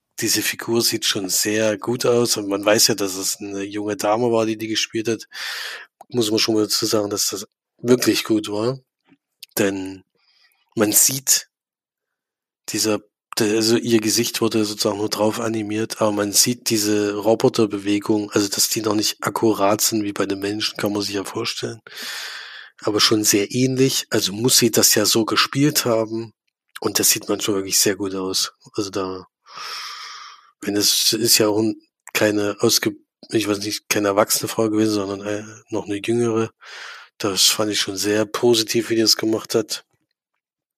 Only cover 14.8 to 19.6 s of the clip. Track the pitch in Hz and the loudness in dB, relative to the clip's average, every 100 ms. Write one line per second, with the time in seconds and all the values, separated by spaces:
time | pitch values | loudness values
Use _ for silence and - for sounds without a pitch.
14.8 | 110 101 104 - 107 107 117 110 104 107 | -2 0 -2 2 0 0 -2 -2 -2 -2
15.8 | 110 - 110 104 104 95 - 120 - 113 | -4 0 0 0 0 2 2 0 -2 0
16.8 | 104 104 104 104 104 113 131 - 110 101 | 2 2 2 0 2 4 4 4 0 0
17.8 | 98 104 101 107 101 110 101 - - 117 | 0 0 2 0 2 0 0 0 0 0
18.8 | 107 104 107 - - - 113 98 | 0 0 0 -2 -6 0 0 2